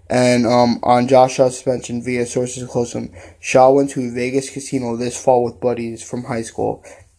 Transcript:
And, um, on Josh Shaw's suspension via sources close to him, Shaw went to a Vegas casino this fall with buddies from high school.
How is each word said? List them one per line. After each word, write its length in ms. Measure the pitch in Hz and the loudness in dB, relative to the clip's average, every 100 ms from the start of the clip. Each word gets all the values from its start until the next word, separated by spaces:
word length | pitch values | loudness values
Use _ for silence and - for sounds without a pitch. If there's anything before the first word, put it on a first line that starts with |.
| - | -4
And, 360 | 123 123 123 117 | 0 2 2 2
um, 340 | 123 120 117 | 4 2 2
on 240 | - 123 123 | 2 2 6
Josh 280 | 127 127 | 6 6
Shaw's 200 | - 127 | 4 0
suspension 480 | 123 135 123 - 120 | 0 -4 -4 -6 -8
via 240 | 120 123 117 | -4 -4 -4
sources 400 | 127 123 127 123 | -4 -4 -8 -8
close 240 | 127 120 | -4 -4
to 80 | 117 | -6
him, 120 | 117 - - - | -10 -14 -20 -16
Shaw 320 | - 131 131 | 0 6 6
went 200 | 139 139 | 6 2
to 100 | 139 | -4
a 100 | 123 | -8
Vegas 400 | 123 123 135 135 | -6 -4 -4 -4
casino 460 | 139 - 139 120 117 | -10 -6 -6 -4 -6
this 260 | 123 - | -6 -2
fall 220 | - 127 | 2 2
with 160 | 120 113 | 0 -4
buddies 420 | 123 117 117 110 | -4 -4 -6 -10
from 220 | - 123 | -10 -10
high 180 | 123 117 | -8 -8
school. 400 | 113 - 110 117 - - _ | -8 -6 -6 -6 -14 -20 _